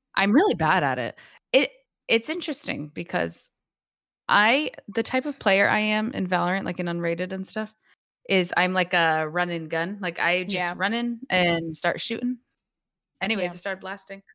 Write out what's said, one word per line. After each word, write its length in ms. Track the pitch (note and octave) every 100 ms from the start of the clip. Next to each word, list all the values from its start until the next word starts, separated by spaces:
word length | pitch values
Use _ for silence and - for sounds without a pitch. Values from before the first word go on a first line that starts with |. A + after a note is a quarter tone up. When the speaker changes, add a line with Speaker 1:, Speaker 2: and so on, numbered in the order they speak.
| _
Speaker 1:
I'm 180 | - G3
really 220 | A#3+ G4
bad 300 | E3+ D#3 F3+
at 140 | C#3+ B2+
it. 200 | A#2 - - - _
It, 180 | C4 - - _ _ -
it's 200 | A3+ A#3
interesting 600 | F4 E4 C4+ - - D3+
because 560 | F3+ E3+ F3+ E3+ E3+ - _ _ _ _ _ _ _ -
I, 440 | F3 G#3+ C#4 D#4 - -
the 80 | G#3+
type 240 | A3+ C4 D4
of 120 | C#4
player 300 | G#3 G3 G3+
I 120 | G#3+
am 320 | G#3+ G#3+ G#3+
in 140 | - F#3
Valorant, 360 | F3+ F3 F#3+
like, 140 | - F3
in 60 | F3
unrated 460 | E3+ E3+ E3+ F#3
and 140 | F#3+ F#3+
stuff, 280 | G#3+ G#3+ _ _ _ _ _ -
is 240 | F#3+ F3 -
I'm 160 | F#3
like 220 | F#3 F3
a 340 | F3+ E3 D#3+ D#3
run 220 | E3+ F3
and 180 | E3+ D#3+
gun. 300 | D#3+ F3 G3+
Like, 180 | F3+ E3+
I 240 | E3 F#3
just 100 | F#3
Speaker 2:
Yeah. 200 | F#3 F3 F3
Speaker 1:
run 180 | G3
in 260 | A#3 A#3+ A#3 -
and 440 | F#3 F3 E3 E3 D#3+
start 240 | F3 -
shooting. 380 | - A3+ B3 B3 _ _ _ _ _ _ _ _
Anyways, 260 | G3 G#3+ F3+
Speaker 2:
Yeah. 60 |
Speaker 1:
I 40 | F3
started 240 | G3+ F#3+
blasting. 420 | F#3 G3 - G3 -